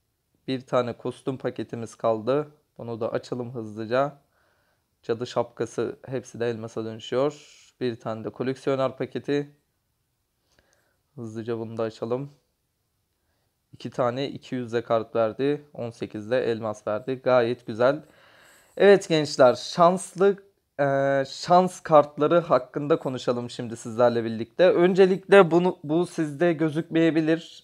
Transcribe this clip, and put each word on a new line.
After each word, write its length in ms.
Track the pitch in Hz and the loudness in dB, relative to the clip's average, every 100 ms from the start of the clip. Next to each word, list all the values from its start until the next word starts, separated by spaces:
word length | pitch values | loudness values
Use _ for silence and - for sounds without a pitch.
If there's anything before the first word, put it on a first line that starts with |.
| _ _ _ _ - | _ _ _ _ -10
Bir 140 | 131 | -10
tane 320 | 135 131 117 | -4 -2 -2
kostüm 440 | 113 127 123 - 131 | -4 -10 -8 -8 -6
paketimiz 580 | 127 123 113 117 113 - | -6 -8 -10 -10 -12 -4
kaldı. 520 | 117 110 107 139 147 _ _ - | -2 -2 0 -2 -2 _ _ -18
Bunu 240 | 117 117 | -12 -8
da 100 | 113 | -6
açalım 440 | 127 - 127 117 127 | -6 -8 -10 -10 -10
hızlıca. 640 | 110 104 110 123 143 143 _ _ _ _ _ _ _ _ | -12 -10 -4 -2 -2 -4 _ _ _ _ _ _ _ _
Cadı 240 | - 117 120 | -8 -6 -6
şapkası, 680 | - 117 - 117 - 113 - - | -4 -6 -6 -8 -6 -6 -6 -10
hepsi 340 | 131 - 113 | -10 -10 -6
de 100 | 120 | -6
elmasa 360 | 113 113 113 113 | -6 -8 -10 -10
dönüşüyor. 600 | 110 - 123 143 147 - - _ - | -10 -6 -2 -2 -4 -16 -20 _ -8
Bir 180 | 127 117 | -6 -6
tane 240 | 117 110 | -8 -8
de 60 | 104 | -8
koleksiyoner 680 | - 127 135 - 135 131 131 | -8 -6 -6 -4 -2 -2 -4
paketi. 540 | 127 127 - 143 143 _ _ _ _ _ _ _ _ _ _ _ _ _ _ _ _ - | -10 -8 -4 -4 -4 _ _ _ _ _ _ _ _ _ _ _ _ _ _ _ _ -16
Hızlıca 440 | 113 113 110 113 | -14 -10 -6 -6
bunu 180 | 113 113 | -6 -6
da 60 | |
açalım. 460 | 113 - 120 127 143 _ _ _ _ _ _ _ _ _ _ _ _ _ _ | -6 -6 -6 -6 -6 _ _ _ _ _ _ _ _ _ _ _ _ _ _
İki 160 | - 131 | -16 -10
tane 400 | - 123 123 143 | -4 -2 -2 -6
iki 260 | - - 131 | -10 -10 -10
yüze 260 | 120 117 | -4 -4
kart 340 | 117 117 110 117 | -2 -2 -2 -2
verdi. 500 | 110 107 139 147 147 | -2 0 -2 -4 -8
On 160 | - 117 | -12 -10
sekizde 600 | - 107 110 104 127 - | -10 -10 -10 -4 -2 -2
elmas 360 | 113 110 107 - | -4 -6 -8 -6
verdi. 340 | 107 - 131 | -6 -6 -6
Gayet 440 | 131 127 117 123 - | 2 2 2 -2 -6
güzel. 360 | 110 123 147 - _ _ _ _ _ _ - | 0 2 2 -4 _ _ _ _ _ _ 2
Evet 320 | 196 196 - | 6 6 4
gençler, 440 | 160 147 - 131 | 0 0 4 6
şanslı, 840 | 117 - - 175 185 - 170 165 190 - _ _ - | 4 -2 2 4 2 -4 0 0 0 -6 _ _ -2
e, 60 | 139 139 139 139 135 | 0 0 0 0 -2
şans 500 | - - 175 185 - | -6 4 4 4 -2
kartları 600 | - 156 147 - 147 170 | 4 6 6 2 2 2
hakkında 600 | 165 131 - 151 143 165 | 2 0 0 -6 -2 -2
konuşalım 500 | 147 127 - 120 120 | -2 -6 -4 -4 -4
şimdi 280 | - 123 113 | -10 -10 -10
sizlerle 460 | 123 110 123 117 | -8 2 2 2
birlikte. 460 | 113 113 113 - 180 | -2 -4 -6 2 4
Öncelikle 800 | 156 180 185 185 190 - 196 175 | 6 4 6 4 2 6 6 8
bunu, 260 | 170 180 - | 6 2 -2
bu 220 | 143 160 175 | -2 -2 -2
sizde 480 | - 151 139 175 | -4 -6 0 0
gözükmeyebilir. 1120 | 156 160 147 165 160 165 156 156 160 - - | 2 0 -2 -2 2 2 2 2 0 -4 -20